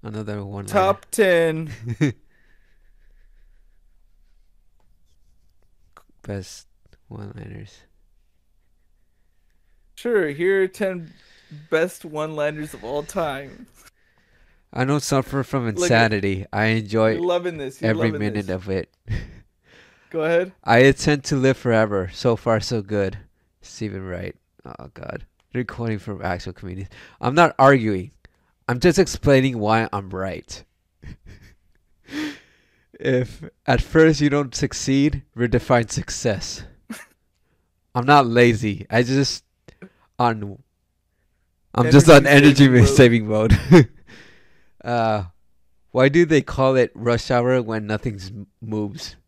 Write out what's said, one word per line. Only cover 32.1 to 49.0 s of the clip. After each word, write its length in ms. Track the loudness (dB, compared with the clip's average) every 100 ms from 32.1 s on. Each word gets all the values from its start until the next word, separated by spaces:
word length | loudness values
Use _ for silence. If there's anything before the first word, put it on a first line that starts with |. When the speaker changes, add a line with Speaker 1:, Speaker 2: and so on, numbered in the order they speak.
| -12 -10 -12 _ _ _ _ _ -10
Speaker 1:
If 460 | -4 -2 -4 -10 -20 _ -4
at 140 | -2
first 400 | 0 4 4 4
you 80 | 0
don't 260 | -2 -4 -6
succeed, 680 | -8 -6 -2 0 0 -2 -12 -6
redefine 560 | -2 -2 2 0 0
success. 720 | -8 -10 -6 -4 -4 -8 -14 -18 _ _
<laughs> 60 | -20 -20 _ _ _ _ _ _ _ _ -6
I'm 100 | 4
not 200 | 4 6
lazy. 600 | 4 4 4 -2 -6 -4
I 140 | -2
just 400 | 0 0 -2 -6 _ _ _ _ -20 _ _ _
on, 420 | -2 -2 -10 -16 _ _ _ _ _ _ _ _ _ _ _
I'm 180 | -2 6
just 160 | 6 10
on 160 | 8 10
Speaker 2:
Energy 380 | 8 8 8 6
Speaker 1:
energy 200 | 8 6
Speaker 2:
saving 420 | 8 6 6 0
mode. 240 | 0 2
Speaker 1:
saving 200 | 2 8
mode. 180 | 6 6 0
<laughs> 40 | -20 -20 -20 _ _ _ _ _ -4
Uh, 380 | -2 0 -2 -4 _ _ _ _ _ _
why 180 | 2 2
do 180 | 4 2
they 160 | 2
call 320 | 0 -2 0 2
it 160 | 0
rush 380 | -2 -2 -2 0
hour 280 | 0 2 0
when 280 | -2 -8 -4
nothing 300 | -6 -6 -10
s-, 140 | -14 -16 -18 _
moves? 540 | -8 -6 -6 -10